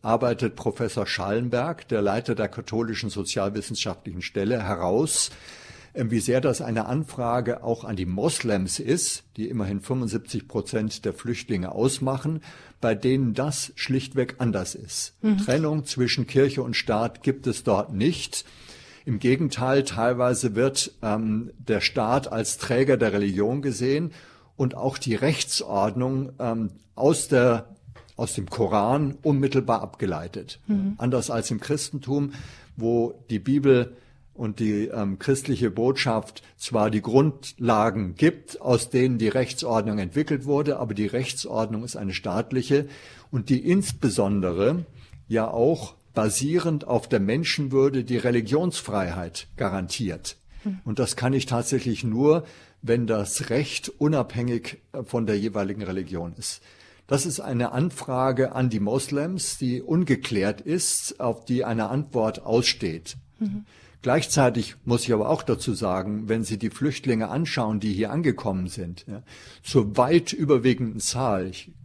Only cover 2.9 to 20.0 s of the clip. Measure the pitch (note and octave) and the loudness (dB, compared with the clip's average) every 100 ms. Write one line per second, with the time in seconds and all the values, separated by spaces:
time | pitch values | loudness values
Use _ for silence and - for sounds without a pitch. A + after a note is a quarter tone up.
2.9 | G#2+ A2 G2 F#2+ - G2 G#2 - A2+ A2 | -2 -4 -4 -4 -2 -2 -2 -6 -6 -6
3.9 | F2+ - F2 - G#2 G2+ A#2+ G2 F#2 F2+ | -6 -10 -10 -6 -2 0 0 -2 -2 2
4.9 | G#2+ D#3 - - - - - - - - | 2 2 0 -2 -6 -20 -20 -20 -20 -12
5.9 | - A2+ A2+ G#2 B2+ C#3 A#2 A#2 A2+ G#2+ | -4 0 0 2 2 2 0 -2 -2 -2
6.9 | C3 D#3 - A#2+ A#2+ A#2 A#2+ A#2 A#2 G2+ | -2 -4 -4 -2 0 0 -4 -2 -4 -4
7.9 | G2+ F2+ F#2 D3 - A#2+ G2+ F#2 - G#2 | -4 -4 0 0 0 0 0 0 -2 0
8.9 | D#3+ - - - - A2 B2 G2 G2+ - | 0 0 -6 -10 -8 -4 -4 -2 -4 -4
9.9 | C3 A#2 A2 - A2 - A2+ - A2+ G#2+ | -4 -2 -4 -4 -8 -6 -4 -2 -2 -2
10.9 | - G#2 F2+ A#2+ A2+ - G2+ F2+ - B2+ | -4 -6 -4 -6 -8 -4 -4 -2 0 0
11.9 | C3+ C3 C3+ D3 D#3+ - - - - A#2 | 0 -2 -2 -4 -6 -8 -18 -20 -2 0
12.9 | G#2+ B2+ C3+ B2+ G#2+ C#3+ - - - - | 2 2 2 2 0 -2 -2 -6 -6 -2
13.9 | C3 C3 - B2+ - B2 G2 F2+ - - | -2 0 -2 -2 0 0 0 -4 -8 -10
14.9 | - - - G#3+ G3 G#3 C3+ D#3 D3+ C#3+ | -8 -8 -2 2 2 2 2 2 0 -2
15.9 | - B2 - B2 C3+ C#3 C3+ B2 A#2 - | 0 0 0 2 4 4 2 -2 -2 0
16.9 | G#2+ A2+ - - C3+ B2+ - - G2 G#2+ | 0 0 -2 -2 -2 -2 -2 2 2 2
17.9 | G2 C3 D3 - - - - - - - | 0 2 0 -4 -8 -10 -16 -20 -20 -20
18.9 | - - A2+ B2 C3+ D#3 - B2+ C#3 C#3 | -12 -6 0 2 4 2 0 2 2 2
19.9 | F#2+ | 0